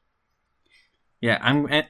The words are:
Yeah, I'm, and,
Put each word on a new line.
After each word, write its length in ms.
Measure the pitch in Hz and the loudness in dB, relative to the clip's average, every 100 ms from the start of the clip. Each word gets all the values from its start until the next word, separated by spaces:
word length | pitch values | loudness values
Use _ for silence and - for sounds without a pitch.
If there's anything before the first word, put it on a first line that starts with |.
| _ _ _ _ _ _ _ _ _ _ _ _ | _ _ _ _ _ _ _ _ _ _ _ _
Yeah, 160 | 117 107 | -2 0
I'm, 240 | 117 143 143 | 0 0 0
and, 160 | 151 - | -2 0